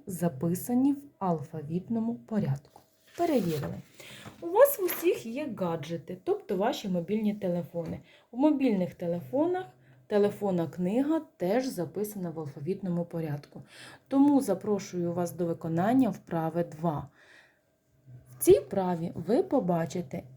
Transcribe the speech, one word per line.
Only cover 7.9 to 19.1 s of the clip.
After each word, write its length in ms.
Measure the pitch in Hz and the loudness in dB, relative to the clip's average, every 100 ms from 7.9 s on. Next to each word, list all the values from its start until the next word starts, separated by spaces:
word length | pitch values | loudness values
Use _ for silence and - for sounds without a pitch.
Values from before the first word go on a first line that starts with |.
| 175 - - _ | -8 -12 -20 _
У 60 | 233 | 2
мобільних 580 | 302 269 262 196 175 | 2 4 2 2 0
телефонах 720 | - 175 170 - 262 339 370 370 - _ - - | -2 -4 -4 -2 0 2 0 -6 -16 _ -20 0
телефонна 600 | 208 202 208 202 180 165 | 2 2 2 0 0 -2
книга 540 | - 180 233 285 320 311 - | -2 0 2 2 0 -2 -4
теж 300 | 180 233 262 | 0 0 0
записана 640 | 180 156 190 208 202 175 | -4 -4 -4 -6 -4 -6
в 100 | 160 | -6
алфавітному 640 | 147 156 147 190 185 170 | -8 -8 -6 -4 -2 -2
порядку. 580 | 170 170 160 143 - - - - - - - | -2 -4 -4 -6 -8 -20 -20 -20 -20 -20 0
Тому 320 | 269 285 277 | 6 6 6
запрошую 720 | 285 285 214 202 - 180 170 | 4 0 0 -2 -2 -2 -2
вас 200 | 175 175 | 0 -2
до 140 | 170 175 | -2 -2
виконання 640 | 165 160 165 196 262 233 | -2 -2 2 4 4 4
вправи 540 | - - 165 160 165 | 0 -4 -2 0 0
два. 440 | 170 156 170 143 - _ - - - _ _ _ _ _ - - - | -2 -2 -2 -2 -6 _ -20 -20 -20 _ _ _ _ _ -20 -20 -20
В 120 | - | 2
цій 160 | - 427 | 6 6
вправі 540 | - 196 180 170 170 | 4 -2 0 -2 -4